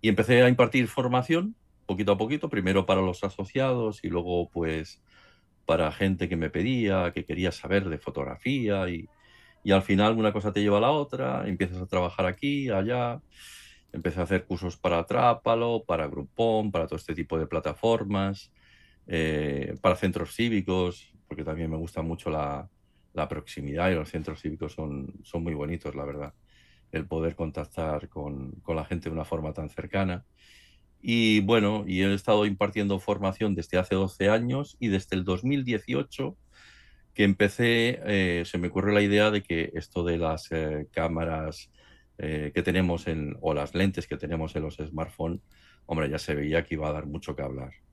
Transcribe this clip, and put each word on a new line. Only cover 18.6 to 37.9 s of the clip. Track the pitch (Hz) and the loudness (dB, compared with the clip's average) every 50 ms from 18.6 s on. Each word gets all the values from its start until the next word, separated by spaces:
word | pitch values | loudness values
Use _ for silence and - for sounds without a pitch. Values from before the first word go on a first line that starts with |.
| _ _ _ _ - _ _ _ _ | _ _ _ _ -20 _ _ _ _
eh, | - 85 80 80 80 78 73 76 73 69 69 69 - - - | -4 -2 0 0 0 0 0 0 -2 -2 -4 -4 -6 -8 2
para | - 92 - | 4 2 4
centros | - - 95 90 - 82 - - | 4 2 0 0 -2 -6 -6 -2
cívicos, | - 117 117 113 101 92 95 92 92 90 90 87 - - _ _ - _ | -2 0 2 2 0 0 0 0 0 0 0 -2 -6 -16 _ _ -20 _
porque | _ - - 76 | _ -10 -8 -6
también | 78 78 80 82 80 | -6 -4 -4 -4 -4
me | 80 | -4
gusta | 78 82 82 - 80 | -4 -6 -6 -6 -6
mucho | 78 82 82 80 - 82 | -4 -4 -6 -6 -4 -4
la, | 78 76 73 71 71 69 - - _ _ _ _ _ _ _ _ _ | -4 -2 -2 -4 -6 -8 -10 -12 _ _ _ _ _ _ _ _ _
la | 82 76 | -6 -6
proximidad | - 76 76 - - - 73 71 69 71 82 87 92 | -4 -6 -10 -10 -12 -12 -8 -8 -6 -4 0 0 0
y | 92 | 0
los | 80 76 - | 0 -4 -6
centros | - 82 78 - 78 - | -8 -8 -8 -8 -10 -6
cívicos | - 78 76 - 80 76 - | -8 -8 -6 -6 -8 -10 -8
son, | - 78 76 71 69 67 67 - - - | -8 -8 -8 -8 -8 -10 -10 -14 -16 -20
son | - - 85 82 | -8 -6 -6 -4
muy | 85 78 | -4 -4
bonitos, | 73 73 76 85 82 - - 65 | -4 -4 -6 -6 -6 -8 -8 -8
la | 69 71 | -8 -8
verdad, | 71 71 73 73 73 - _ _ _ _ _ _ _ _ _ _ _ | -8 -8 -8 -10 -12 -12 _ _ _ _ _ _ _ _ _ _ _
el | - 80 76 | -8 -8 -6
poder | - 80 80 80 82 78 | -4 -4 -2 -2 -2 -2
contactar | - 82 80 76 80 76 - - - 82 78 76 73 - - | -2 -6 -4 -4 -8 -10 -8 -6 -6 -4 -2 -4 -4 -6 -8
con, | _ 80 73 73 71 69 65 65 - - | _ -8 -8 -6 -6 -8 -8 -10 -12 -12
con | - - 82 | -6 -4 -4
la | 80 78 | -4 -4
gente | - 92 85 - 80 | -4 -6 -6 -4 -4
de | 80 | -6
una | 80 78 | -6 -4
forma | - 82 80 78 78 76 | -4 -4 -4 -4 -6 -6
tan | - 78 76 | -6 -8 -8
cercana. | - - - 95 - 98 98 92 87 92 - _ _ _ - - - - - _ _ _ _ _ _ _ | -8 -10 -10 -4 -2 -2 -2 -2 -2 -6 -8 _ _ _ -20 -20 -20 -20 -20 _ _ _ _ _ _ _
Y | - - 117 117 113 110 107 107 | -2 0 4 4 6 6 6 6
bueno, | 98 98 117 113 104 101 107 107 101 | 6 6 4 6 6 4 2 0 -2
y | 92 92 92 95 | -2 0 2 2
he | 98 101 | 2 2
estado | 98 - - 107 104 107 | 0 2 4 4 4 4
impartiendo | 104 98 95 104 101 - 107 104 98 98 95 | 2 2 2 0 0 2 0 0 0 0 0
formación | - - 101 98 98 95 92 - 110 104 98 | 0 -2 -2 0 0 -2 0 0 0 0 0
desde | 85 82 - - 90 | -2 -2 0 0 0
hace | 90 - 95 | 2 2 2
doce | 92 98 95 - - 95 101 | 2 2 0 0 2 2 4
años | 107 113 120 120 131 139 143 - - - | 4 4 2 0 -2 -2 -4 -6 -8 -4
y | 123 113 | -2 0
desde | 98 95 95 - - | 0 0 0 -2 -4
el | 95 92 | -2 0
dos | 95 90 90 107 | 0 -2 0 0
mil | 131 143 139 131 | 0 0 0 0
dieciocho | 123 120 - - - 127 139 139 - - - 135 - 190 _ _ _ _ - - - - - - _ - _ _ _ _ | -2 -2 -4 -2 -2 -4 -4 -4 -4 -6 -6 -6 -6 -6 _ _ _ _ -20 -20 -20 -20 -20 -20 _ -20 _ _ _ _
que | - 104 | 4 4
empecé, | 101 98 - 104 101 - - 120 117 117 117 117 120 | 4 6 4 2 0 2 2 2 4 4 4 2 2